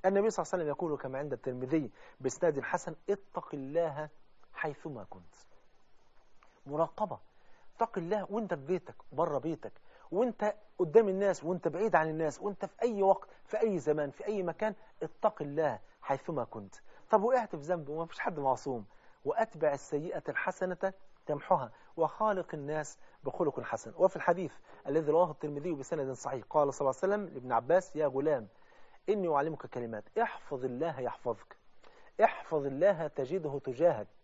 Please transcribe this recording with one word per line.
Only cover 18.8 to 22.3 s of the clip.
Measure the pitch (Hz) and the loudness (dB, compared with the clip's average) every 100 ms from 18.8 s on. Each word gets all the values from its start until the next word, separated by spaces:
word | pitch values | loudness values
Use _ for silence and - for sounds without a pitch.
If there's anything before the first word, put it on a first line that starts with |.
| 101 - - - | -8 -20 -20 -6
"وأتبع | 139 226 220 156 156 | -2 0 -2 2 2
السيئة | 143 - 147 165 160 - | 2 -2 -4 -4 -6 -4
الحسنة | 135 - - 185 180 190 - - - - | -2 -4 -2 -4 -2 -4 -4 -20 -14 -4
تمحها | 143 - 170 127 - - - | -4 2 2 2 -10 -14 0
وخالق | 156 - 214 | 0 2 0